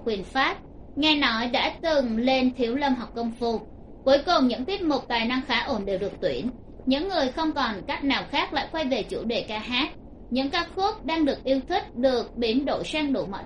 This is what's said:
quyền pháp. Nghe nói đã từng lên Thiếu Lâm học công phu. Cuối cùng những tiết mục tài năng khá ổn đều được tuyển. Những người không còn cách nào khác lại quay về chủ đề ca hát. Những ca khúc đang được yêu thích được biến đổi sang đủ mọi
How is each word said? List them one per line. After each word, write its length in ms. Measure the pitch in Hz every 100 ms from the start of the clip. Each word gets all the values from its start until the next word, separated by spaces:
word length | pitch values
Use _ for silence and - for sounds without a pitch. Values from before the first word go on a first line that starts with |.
quyền 200 | 233 196
pháp. 320 | 180 262 311 - - - - 277
Nghe 200 | 311 294
nói 320 | 247 226 240
đã 240 | 262 302 -
từng 340 | 320 294 247 220
lên 380 | 254 262 254
Thiếu 200 | 254 226
Lâm 200 | 277 277
học 140 | 254 -
công 180 | 233 233
phu. 280 | - 233 220 - - - -
Cuối 140 | 262 277 359
cùng 220 | 330 247
những 160 | 226
tiết 180 | 302 403
mục 260 | 320 262 -
tài 160 | 233
năng 160 | 226 262 262
khá 180 | 233
ổn 200 | 285 214
đều 140 | 196 190
được 140 | 196 -
tuyển. 300 | 180 123 233 - - - 254
Những 220 | 277 392
người 200 | 339 262
không 240 | 320 320
còn 300 | 285 233 196 -
cách 180 | 320
nào 180 | 277 220 -
khác 220 | 294 381
lại 160 | 294 -
quay 120 | 320
về 180 | 262 240
chủ 220 | - 160
đề 200 | 226 214 -
ca 100 | 214
hát. 300 | 220 247 339 - - - -
Những 200 | 247 277
ca 160 | 349 339 381
khúc 280 | 403 427
đang 200 | 294 320
được 200 | 277 -
yêu 160 | 254 269 -
thích 280 | 349 - 240
được 400 | 262 240 - -
biến 280 | 226 254
đổi 200 | 269 -
sang 280 | - 311 285
đủ 140 | 220 180
mọi 160 | 196